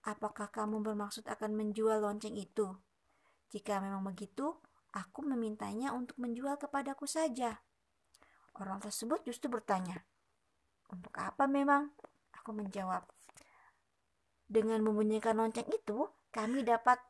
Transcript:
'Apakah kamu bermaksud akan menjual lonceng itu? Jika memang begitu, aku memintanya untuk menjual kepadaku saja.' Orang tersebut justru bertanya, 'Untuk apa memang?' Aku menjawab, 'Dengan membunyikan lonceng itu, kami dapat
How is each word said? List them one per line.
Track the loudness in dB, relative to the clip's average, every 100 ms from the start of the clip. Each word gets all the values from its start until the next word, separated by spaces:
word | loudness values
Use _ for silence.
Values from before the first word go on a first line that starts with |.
| -4
'Apakah | -4 -4 -4 -6 -2
kamu | 0 2
bermaksud | 0 0 -4 -6 -8
akan | -4 -2
menjual | 0 0 2 4 4
lonceng | 2 -2 -6 -8
itu? | -4 0 0 -2 _ _ _ _ _ _ _
Jika | -10 -2 -2
memang | -2 -4 -4
begitu, | -6 -8 -4 -4 -4 -16 _ _ -10
aku | -10 -6 -2
memintanya | 0 -2 -4 -6 -4 -4
untuk | -4 -8 -6
menjual | -6 -2 -2 -4
kepadaku | -2 -4 -4 -6
saja.' | -4 0 0 0 -2 -4 _ _ _ _ _ _ -20 _ -20 -10
Orang | -6 -6
tersebut | -6 -6 -2 -2 -2
justru | -6 -2
bertanya, | -4 2 0 2 -6 _ _ _ _ _ _ _ _ _
'Untuk | -14 -10 -6
apa | -6 0
memang?' | 2 4 4 4 2 -10 -20 _ _ -16
Aku | -8 -6
menjawab, | -6 -4 -2 -4 -6 -20 -20 -20 -20 _ -20 _ _ _ _ _ _ _ _
'Dengan | 4 4 4
membunyikan | 4 4 4 4 4 4
lonceng | 2 0 -2
itu, | -2 0 -2 -2 -4 _
kami | -4 0 0
dapat | 4 6 6 4